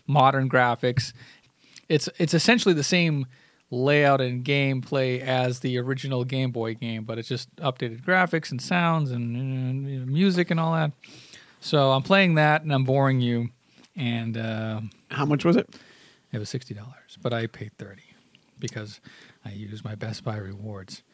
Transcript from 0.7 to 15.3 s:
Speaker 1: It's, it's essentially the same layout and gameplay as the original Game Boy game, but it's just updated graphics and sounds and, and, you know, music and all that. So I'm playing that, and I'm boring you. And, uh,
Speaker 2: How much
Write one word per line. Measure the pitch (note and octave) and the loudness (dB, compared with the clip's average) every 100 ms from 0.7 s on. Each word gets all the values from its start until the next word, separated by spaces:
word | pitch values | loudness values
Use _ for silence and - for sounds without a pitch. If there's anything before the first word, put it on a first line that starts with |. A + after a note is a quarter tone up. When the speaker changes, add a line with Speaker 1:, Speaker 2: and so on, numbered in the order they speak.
| A#2 B2+ B2 - - - - _ _ _ - - | 2 0 0 -2 -8 -20 -20 _ _ _ -16 -2
Speaker 1:
It's, | D3+ - - | 0 0 -2
it's | E3 | 0
essentially | E3+ - A#3+ G3+ | 2 4 4 4
the | D#3+ | 2
same | C#3+ F3+ E3+ D3 C3 _ _ _ - | 4 2 4 0 -4 _ _ _ -8
layout | B2 C3+ D3 C#3+ C3+ | -2 2 4 6 4
and | B2+ B2 B2+ | 2 -2 -2
gameplay | C#3+ C3+ C3 B2 C#3 C3 B2+ | 0 2 -2 -2 -2 0 -2
as | C3 B2+ B2+ B2 | -2 0 0 -2
the | C3 B2 | -2 -2
original | B2 C3 C#3+ B2+ | -2 -4 -4 -4
Game | B2 C3+ B2+ | -2 -2 -2
Boy | A#2+ A2+ A2 | -2 -6 -6
game, | A#2 A2 | -8 -8
but | A2 A#2 | -8 -8
it's | A2+ | -6
just | A#2+ - - | -8 -8 -6
updated | D3+ B2+ B2 A#2 C3 | -6 -4 -6 -8 -2
graphics | F#3 F3+ D#3+ - | 0 2 -2 -4
and | B2+ | -8
sounds | - F3+ E3+ D#3+ C#3+ | -4 0 0 0 -2
and, | A#2+ A#2+ A#2+ | -4 -4 -4
and, | C3 C3 B2+ C3 C#3 | -4 -4 -4 -4 -6
you | C3+ | -6
know, | B2+ | -2
music | D3 G3 F3+ F3 | 2 2 2 0
and | E3 | 0
all | E3 | 0
that. | E3 D3+ - - - - - - _ | 0 -2 -4 -18 -20 -20 -20 -20 _
So | - D3+ C3+ | 0 4 4
I'm | C3+ | 4
playing | B2+ G3 F#3 D#3 | 4 4 6 6
that, | D3+ D3+ | 4 4
and | D#3 | 2
I'm | C3+ C3 | 0 2
boring | C3+ C3+ C3 | 4 4 2
you. | A#2+ A#2 A#2+ _ _ _ - - | 2 0 -2 _ _ _ -18 -6
And, | A#2+ A#2 A2+ A2+ | -4 -4 -4 -4
uh, | A2+ A2 A2 A2 G#2+ - - | -4 -4 -4 -6 -8 -14 -10
Speaker 2:
How | B2 | -4
much | D3 | 0